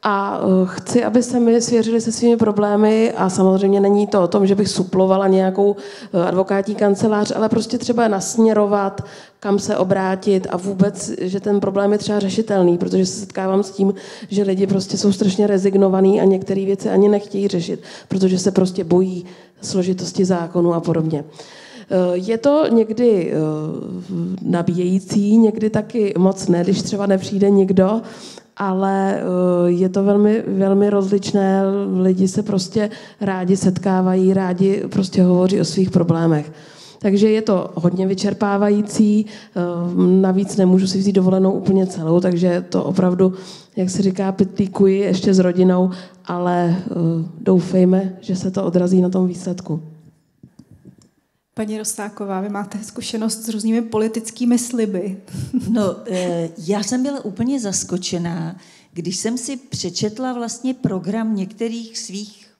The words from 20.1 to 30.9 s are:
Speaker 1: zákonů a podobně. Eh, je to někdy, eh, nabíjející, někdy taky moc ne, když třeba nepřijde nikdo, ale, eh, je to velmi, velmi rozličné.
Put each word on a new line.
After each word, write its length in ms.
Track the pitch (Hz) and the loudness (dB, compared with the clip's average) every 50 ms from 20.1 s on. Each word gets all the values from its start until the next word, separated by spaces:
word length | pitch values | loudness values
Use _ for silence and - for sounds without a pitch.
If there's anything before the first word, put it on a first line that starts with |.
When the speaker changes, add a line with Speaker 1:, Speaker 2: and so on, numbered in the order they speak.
| - - 190 | -2 -2 0
Speaker 1:
zákonů 480 | 185 190 175 170 165 - 175 170 170 170 | 0 0 -2 -2 -4 -2 0 2 2 2
a 60 | 165 | 0
podobně. 440 | 156 165 165 165 160 160 160 147 127 - - - - - - - - - - 247 208 _ | 0 0 0 0 0 -2 -2 -4 -6 -8 -16 -20 -20 -20 -20 -20 -20 -20 -20 -20 -10 _
Eh, 60 | - 185 180 180 180 | -2 0 0 0 -2
je 240 | 180 185 202 226 226 | -4 -2 -4 -4 0
to 260 | 226 285 285 302 311 - | 2 2 4 4 2 4
někdy, 600 | 226 226 220 214 220 214 247 240 220 196 165 - | 4 2 2 2 0 2 2 4 4 4 0 -2
eh, 40 | - 151 156 156 156 151 156 156 - - - - 180 180 180 160 190 170 170 180 185 185 | -2 -2 -2 -2 -4 -4 -6 -8 -8 -8 -10 -10 -10 -12 -10 -8 -6 -6 -6 -6 -6 -6
nabíjející, 960 | - - 180 175 170 190 175 175 180 180 185 196 190 - - 214 202 202 214 226 | -4 -2 -2 0 0 -2 -2 0 0 0 0 0 -2 0 -2 0 2 4 6 6
někdy 320 | 226 214 208 226 208 214 | 6 6 4 2 -2 0
taky 440 | 214 220 208 214 - 240 214 202 - 165 | 0 -2 -4 -2 -2 -2 -2 0 2 2
moc 300 | 180 190 190 190 - - | 2 2 2 0 0 0
ne, 160 | 175 170 175 | 2 2 2
když 180 | 185 196 - | 0 0 -2
třeba 240 | - - - 196 202 | -2 -4 -4 -4 0
nepřijde 440 | 196 196 190 185 - 214 196 202 196 | 0 0 0 0 -4 -2 0 2 4
nikdo, 520 | 202 196 196 190 196 185 190 185 214 226 220 - - - - - - - _ _ _ - | 6 4 4 4 4 2 2 2 2 -2 -4 -8 -16 -18 -20 -20 -20 -20 _ _ _ -6
ale, 640 | 202 196 185 190 196 196 196 196 196 196 196 - | -4 -2 -2 0 0 0 0 0 0 0 -2 -2
eh, 520 | - 180 180 180 180 180 180 175 175 175 | -2 -2 -2 0 0 2 2 2 2 2
je 180 | 175 175 190 185 | 2 2 0 0
to 140 | 185 196 196 | 0 0 2
velmi, 400 | 196 202 202 208 214 214 226 - - | 2 4 4 4 4 2 0 -2 -2
velmi 420 | 196 190 190 196 196 196 202 | -2 0 2 2 4 4 2
rozličné. 720 | 208 | 2